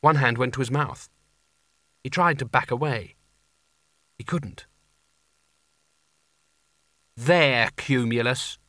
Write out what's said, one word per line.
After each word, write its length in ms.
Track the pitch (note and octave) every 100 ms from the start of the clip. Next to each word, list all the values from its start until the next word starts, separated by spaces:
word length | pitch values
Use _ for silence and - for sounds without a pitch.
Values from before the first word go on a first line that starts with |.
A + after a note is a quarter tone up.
One 140 | D3+ D3+
hand 240 | C3 A#2
went 160 | B2+ C3
to 40 |
his 120 | B2
mouth. 360 | C#3 C#3 - - _ _ _ _ _ _ _ _ _
He 60 | C3
tried 300 | F3 F3 C#3+
to 60 | B2
back 260 | B2+ -
away. 440 | B2 D3+ A#2 - _ _ _ _ _ _ _ _ _ _ _
He 60 |
couldn't. 420 | - E3+ A#2 - - _ _ _ _ _ _ _ _ _ _ _ D#2 D2+ _ _ _ _ _ _ _ _ _ _ _ -
"There, 540 | A#2+ F3 D3 B2 A2 -
Cumulus." 800 | - C3 A#2+ A#2 A#2 C3 - -